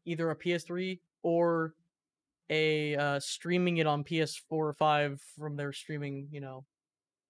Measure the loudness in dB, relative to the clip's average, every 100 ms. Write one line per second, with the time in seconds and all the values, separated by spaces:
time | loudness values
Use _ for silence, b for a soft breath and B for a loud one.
0 | -8 -2 -2 -2 -2 -2 -2 -4 -4 -6
1 | _ _ 2 4 4 2 -2 -6 _ _
2 | _ _ _ _ -2 2 4 2 2 2
3 | 2 0 -4 -6 0 2 2 2 2 2
4 | 0 0 0 -4 -6 -2 -2 2 4 4
5 | 2 -4 -14 -12 -8 -6 -6 -8 -8 -6
6 | -6 -8 -10 -12 -12 -12 -18 _ _ _
7 | _ _